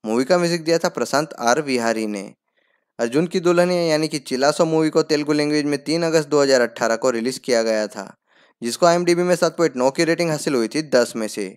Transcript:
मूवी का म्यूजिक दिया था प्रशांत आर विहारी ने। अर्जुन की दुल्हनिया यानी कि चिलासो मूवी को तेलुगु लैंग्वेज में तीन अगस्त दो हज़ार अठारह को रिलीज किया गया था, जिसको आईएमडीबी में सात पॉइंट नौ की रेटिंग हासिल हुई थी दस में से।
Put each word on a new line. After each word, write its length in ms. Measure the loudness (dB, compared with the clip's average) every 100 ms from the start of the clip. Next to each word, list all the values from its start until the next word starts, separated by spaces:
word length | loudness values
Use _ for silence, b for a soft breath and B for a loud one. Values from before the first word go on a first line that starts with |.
मूवी 200 | -2 -2
का 140 | 2 2
म्यूजिक 260 | 2 -2
दिया 140 | 0 0
था 100 | 0
प्रशांत 440 | -4 0 0 -2 -2
आर 200 | 2 2
विहारी 440 | 0 0 0 -2 -4
ने। 160 | -8 -10 -20 _ _ _ _ _ -6
अर्जुन 280 | -2 0 0
की 140 | -2
दुल्हनिया 420 | 2 2 2 0
यानी 260 | 0 0 -2
कि 100 | -6
चिलासो 460 | -6 0 0 2
मूवी 260 | 2 2 2
को 120 | 0
तेलुगु 300 | 2 -2 0
लैंग्वेज 320 | 0 0 0
में 140 | -2 -4
तीन 180 | -2 -2
अगस्त 260 | 0 0 2
दो 140 | 2
हज़ार 180 | 4 4
अठारह 360 | 2 -2 -2 0
को 140 | 0
रिलीज 280 | 0 -4 -6
किया 240 | -2 0
गया 240 | 0 -2 -4
था, 200 | -8 -16 _ b b b b
जिसको 240 | -8 2 2
आईएमडीबी 360 | 4 2 0
में 120 | 2 2
सात 200 | 0 0
पॉइंट 200 | -2 2
नौ 140 | -2
की 140 | 0
रेटिंग 260 | 0 0 -2
हासिल 240 | -2 -2
हुई 140 | 0 0
थी 140 | -4 2
दस 220 | 2 2 -2
में 120 | -8
से। 200 | -6 -10